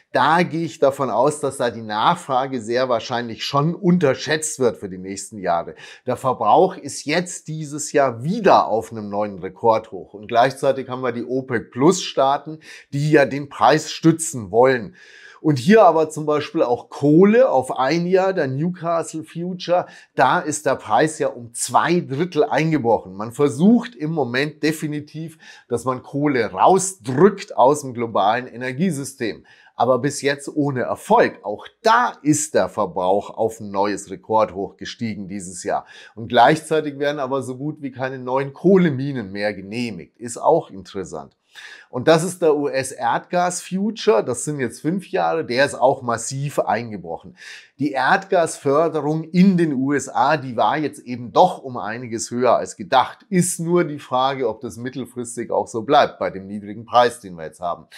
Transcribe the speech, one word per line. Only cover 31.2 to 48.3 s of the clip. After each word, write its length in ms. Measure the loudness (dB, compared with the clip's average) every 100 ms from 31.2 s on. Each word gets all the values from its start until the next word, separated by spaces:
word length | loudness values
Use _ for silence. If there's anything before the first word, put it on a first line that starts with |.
| 4 0
Auch 240 | -10 -10 -12 _
da 300 | 2 2 2 -2
ist 320 | 0 0 2 0
der 120 | 0
Verbrauch 600 | -2 -4 -2 0 0 0
auf 300 | -4 -4 -4
ein 100 | -6
neues 400 | -2 0 -2 -8
Rekordhoch 680 | -16 -2 0 0 -2 -10 -10
gestiegen 500 | -16 -8 -8 -8 -10
dieses 360 | -12 -12 -10
Jahr. 220 | -6 -6 -6 -18 -20 -16
Und 120 | 0
gleichzeitig 680 | 6 6 4 0 -2 -2 -4
werden 220 | -4 -4
aber 240 | -4 -4
so 120 | -4 -8
gut 280 | -8 -8
wie 80 | -12
keine 260 | -8 -8 -8
neuen 360 | -4 -2 -2
Kohleminen 800 | 0 4 6 6 2 -4 -4 -6
mehr 220 | -4 -4
genehmigt. 640 | -4 -8 -6 -6 -8 -14 _
Ist 200 | -12 -2
auch 340 | 2 2 -2
interessant. 640 | -14 -12 -10 -10 -12 -14 _ _ -20 -20 -20 -12
Und 200 | -2 4
das 160 | 4 2
ist 160 | 0
der 160 | 2 2
U-S-Erdgas-Future. 1700 | 0 -2 -4 -4 -2 -2 -2 0 0 -2 -6 -4 -4 0 2 2 2
Das 180 | -4
sind 160 | -4 -4
jetzt 220 | -4 -4
fünf 280 | -4 -4 -4
Jahre. 340 | -2 0 -2 -2
Der 180 | 2
ist 120 | 2 4
auch 260 | 2 2
massiv 580 | -2 -4 -4 -6 -4 -4
eingebrochen. 800 | 0 -2 -2 -10 -10 -12 -12 -20 -20 -20 -20 _
Die 120 | -4
Erdgasförderung 1300 | 0 2 2 2